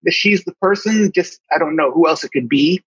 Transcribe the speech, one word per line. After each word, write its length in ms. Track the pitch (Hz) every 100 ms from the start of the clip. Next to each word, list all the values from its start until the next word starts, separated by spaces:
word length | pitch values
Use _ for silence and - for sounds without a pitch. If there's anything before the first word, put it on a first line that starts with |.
that 100 | 165
she's 300 | 165 202 202 185
the 100 | -
person. 560 | 190 202 214 220 208
Just, 260 | - 175 - _
I 60 | 151
don't 160 | 160 156
know 160 | 143
who 160 | 165 160
else 160 | 156
it 80 | 135
could 180 | 139 120
be 340 | 139 147 185 _